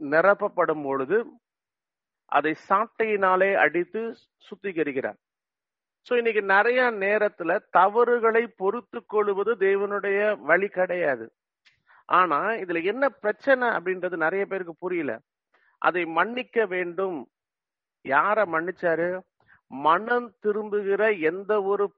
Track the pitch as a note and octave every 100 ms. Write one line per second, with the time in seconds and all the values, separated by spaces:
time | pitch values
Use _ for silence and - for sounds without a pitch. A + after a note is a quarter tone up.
0 | D3 D#3 F#3 G3 G3+ F3+ D#3+ D#3 C#3 C3+
1 | C3 G#3 A#3 - _ _ _ _ _ _
2 | _ _ _ C#3+ D3+ D3+ - G3 A3 -
3 | A3 G3+ F#3+ F#3 G3 F#3+ G3 F3+ F3 G#3+
4 | A3+ - _ _ - G#3 G3+ E3 D3 C3
5 | A2 G2 _ _ _ _ _ _ _ _
6 | - B3 A#3 G#3 G3 G3 A3 B3 B3 G#3+
7 | G3 G#3+ G#3 - E3 G3 - F3 F#3+ G#3+
8 | A#3+ A#3+ A3+ A3+ A#3 - F#3+ A3+ - A#3+
9 | - G#3 G#3 F#3+ G3+ A3+ G3 G3 G3+ G3+
10 | G3 G3 G#3 G3 C3+ F3 G3 F#3 F#3 F3+
11 | D#3 B2 A2+ _ _ _ _ _ _ _
12 | - E3+ F3+ D3 F#3+ A3+ F3+ E3+ F3 A#3+
13 | C#4 - G#3 G#3+ - C4 A#3+ E3+ F3 F#3
14 | F3+ E3+ D#3+ F#3+ F#3 F#3+ E3+ D#3+ F3+ F3
15 | C#3+ A2 _ _ _ _ _ _ - E3+
16 | E3 E3 G3 B3 A#3+ A#3 G#3 F3+ F3 E3+
17 | F#3+ D#3 - _ _ _ _ _ _ _
18 | C3+ C#3 F#3 G#3+ G3 D#3+ F3 F3+ F3 D#3+
19 | F3 F#3 - _ _ _ _ C3 D3 F3
20 | A3 A#3+ A#3 _ G#3+ G#3 G#3+ G#3 G3 G3
21 | A3 G3+ D#3 F#3 G3 G#3+ G3 G3+ G3+